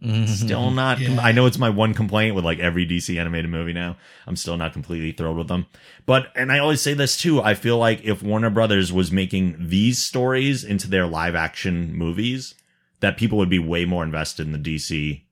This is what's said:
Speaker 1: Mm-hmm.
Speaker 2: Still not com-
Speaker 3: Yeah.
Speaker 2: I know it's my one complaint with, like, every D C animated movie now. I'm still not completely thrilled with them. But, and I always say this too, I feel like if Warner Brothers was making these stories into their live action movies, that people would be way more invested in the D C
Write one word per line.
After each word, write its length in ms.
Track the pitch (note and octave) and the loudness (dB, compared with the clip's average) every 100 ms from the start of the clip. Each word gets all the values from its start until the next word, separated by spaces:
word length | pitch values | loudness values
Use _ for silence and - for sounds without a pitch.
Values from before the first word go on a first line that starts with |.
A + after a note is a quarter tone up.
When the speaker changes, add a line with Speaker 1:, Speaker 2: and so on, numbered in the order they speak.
Speaker 1:
Mm-hmm. 220 | A#2 A2 A2 | -2 0 2
Speaker 2:
Still 460 | G#2 A2+ A#2 B2 | 0 0 0 0
not 260 | C3 C3 B2+ | 0 0 0
com- 180 | B2+ B2+ | 0 2
Speaker 3:
Yeah. 60 | |
Speaker 2:
I 100 | A#2 | 4
know 140 | A#2 B2+ | 6 4
it's 120 | C3+ | 4
my 120 | A#2+ | 2
one 240 | G#2 A2 | 4 2
complaint 420 | G#2+ G#2+ G#2+ A2 G2 | 2 0 2 2 2
with, 80 | E2 | 0
like, 140 | E2 | 0
every 260 | F2 E2+ E2+ | 0 0 0
D 140 | F2 | -2
C 180 | - E2+ | -2 -4
animated 320 | E2+ E2+ E2 | -2 -2 -2
movie 240 | E2 E2 | -4 -4
now. 220 | F2 F2 F2 - - - | -4 -6 -8 -16 -20 -10
I'm 80 | F2 | -8
still 220 | - E2+ | -4 -4
not 160 | E2 | -4
completely 400 | D2+ C#2+ E2+ D#2+ | -6 -8 -6 -4
thrilled 240 | D#2 E2 E2 | -4 -4 -4
with 100 | D#2+ | -2
them. 200 | F2+ F2 - - - - | -4 -4 -12 -20 -8 0
But, 260 | C3 C3 - | 0 0 -4
and 160 | C3 | 0
I 80 | C#3 | 0
always 220 | D3 D3 | 2 0
say 120 | C#3+ | 0
this 240 | C#3+ C3+ - | 0 0 0
too, 240 | F3 D3 | 2 2
I 120 | G#2+ | 2
feel 240 | G2+ A#2 A#2 | 2 2 2
like 240 | A#2 A2 | 2 2
if 180 | G#2+ G2+ | -2 -2
Warner 280 | G2+ G#2+ A2+ | 0 0 2
Brothers 420 | G#2 A2 G2 F2+ | 2 4 4 2
was 200 | F2+ F2 | 2 2
making 440 | F#2+ F#2+ F#2+ F#2 D#2+ | 0 0 0 0 -2
these 460 | E2+ F#2 A2+ B2 | 0 2 4 2
stories 600 | - C3 B2+ C3 C#3 C3 | -2 0 0 2 0 -2
into 260 | G#2+ G2 F#2 | -2 -4 0
their 180 | F#2+ F2 | 0 0
live 260 | D#2+ E2+ | 0 -2
action 640 | E2+ D#2+ - F#2+ F2 E2+ D#2+ | 0 -2 -4 -4 -2 -2 -2
movies, 600 | E2 F2 A#2 C3 C3 - _ _ _ _ | -2 -2 -2 -4 -8 -18 _ _ _ _
that 180 | G2 - | -2 0
people 200 | B2+ G#2+ | 0 2
would 120 | F2+ | 2
be 80 | F2 | 2
way 260 | D#2+ E2+ F2 | 0 0 0
more 180 | F2 | -2
invested 420 | D#2+ D#2 D#2 - D#2 | -2 -4 -6 -6 -6
in 60 | |
the 60 | D2+ | -6
D 180 | D2 D#2 | -4 -6
C 480 | - D#2 D2+ D2 _ | -4 -4 -4 -6 _